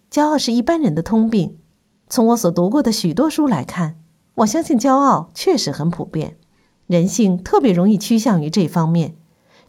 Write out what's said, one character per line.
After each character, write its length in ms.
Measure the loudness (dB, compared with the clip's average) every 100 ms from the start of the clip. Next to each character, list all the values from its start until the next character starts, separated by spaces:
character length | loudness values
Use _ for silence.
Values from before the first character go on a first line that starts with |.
| _
骄 140 | 0 0
傲 120 | 0
是 160 | 0
一 80 | -2
般 180 | 0 0
人 140 | 0
的 80 | -2
通 280 | -2 0 2
病。 280 | 0 -2 -6 _ _ _ _ -6
从 200 | 0 2
我 100 | 2
所 120 | 0
读 180 | 0 0
过 140 | 2
的 80 | 0
许 220 | 0 -2
多 140 | 0 0
书 180 | 0 0
来 180 | 0 -4
看， 340 | -6 -6 -6 _ _ _ -2
我 100 | 0
相 160 | 0
信 180 | 0 0
骄 160 | 2 2
傲 360 | 2 0 -4
确 240 | -6 -2 0
实 140 | -2
很 180 | -4 -6
普 160 | -6 -8
遍， 320 | -8 -8 -12 _ _ _ _ -2
人 220 | 0 0
性 280 | 0 0 0
特 240 | 0 2
别 140 | 2
容 160 | 2 4
易 80 | 2
趋 220 | 2 0
向 220 | 2 0
于 80 | 0
这 180 | -2 0
方 200 | 0 0
面， 300 | 0 -2 -8 _ _ _ _